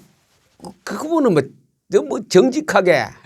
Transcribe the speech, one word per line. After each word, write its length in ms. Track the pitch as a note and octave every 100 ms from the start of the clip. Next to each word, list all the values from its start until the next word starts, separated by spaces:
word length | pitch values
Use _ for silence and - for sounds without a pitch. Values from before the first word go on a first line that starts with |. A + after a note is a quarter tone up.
| _ _ _ _ _ _ - -
그, 140 | - G#3
그분은 360 | D4+ E4 B3+
뭐 100 | D3+ C3+ - _ _ -
너무 380 | A#3+ D4 C4 -
정직하게 800 | F3+ B3+ C#4+ D4+ G3 F3+ C#3+ G#2+ -